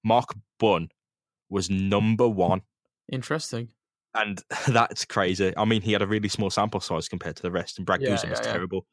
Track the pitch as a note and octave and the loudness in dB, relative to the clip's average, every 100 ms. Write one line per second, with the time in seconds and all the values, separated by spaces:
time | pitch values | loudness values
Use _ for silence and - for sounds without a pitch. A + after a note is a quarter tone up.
0 | A2 A#2+ - - _ _ A2 F2 E2 _ | 4 2 2 -12 _ _ 4 4 0 _
1 | _ _ _ _ _ G2 F2 F#2+ F#2+ G2+ | _ _ _ _ _ -4 0 0 2 4
2 | A2 A2 A#2+ G2 F2 F#2 _ _ _ _ | 4 4 2 4 2 2 _ _ _ _
3 | - C3 - D#3 - A#2 A#2 _ _ _ | -10 -10 -6 -6 -6 -8 -10 _ _ _
4 | _ A2+ G#2 F#2+ _ - - A2+ A#2 - | _ -2 -2 -4 _ -2 4 4 4 0
5 | - - F#2 F#2 F#2+ E2+ G#2+ A2+ G#2+ G#2 | -4 0 0 2 0 2 2 2 2 0
6 | G2+ G#2+ G#2 - G2 - G#2+ G2 - E2 | 2 0 -2 -2 -2 0 0 -2 -4 -6
7 | - F2 E2 D#2+ F2+ F2 - - F2+ A2 | -4 -8 -8 -6 -4 -4 -6 -8 -2 0
8 | C3 A#2 A2+ A#2 A2+ A2 F#2 F#2+ - | 0 -2 -2 -4 -4 -4 -4 -6 -8